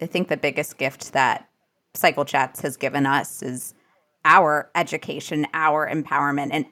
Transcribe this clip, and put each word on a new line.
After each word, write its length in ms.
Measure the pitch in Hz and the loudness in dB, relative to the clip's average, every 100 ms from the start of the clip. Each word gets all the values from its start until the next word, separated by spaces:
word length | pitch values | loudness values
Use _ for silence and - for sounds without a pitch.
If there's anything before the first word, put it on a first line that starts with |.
I 60 | 165 | -4
think 220 | - - | -4 -2
the 80 | 151 | 0
biggest 420 | 147 135 147 - | 0 -2 -6 -4
gift 340 | 135 - - | -6 -6 -4
that 360 | 135 127 113 - _ _ _ _ | 0 2 0 -6 _ _ _ _
Cycle 300 | - 175 143 | 0 2 2
Chats 360 | 143 139 131 - | -2 0 -2 -4
has 140 | 147 131 | -8 -4
given 300 | 135 143 135 | -2 0 2
us 360 | 139 - - | 0 -2 -8
is 320 | 131 127 - - _ _ _ _ | -10 -10 -12 -18 _ _ _ _
our 440 | 156 175 160 147 - | 6 6 6 2 0
education, 720 | 175 170 - - 151 - 151 147 | -2 -2 -4 -8 -10 -4 -4 -2
our 340 | 160 156 151 151 | 0 2 2 0
empowerment, 600 | 160 - 143 143 143 143 | -4 -2 0 0 -2 -2
and 140 | 156 - | -4 -4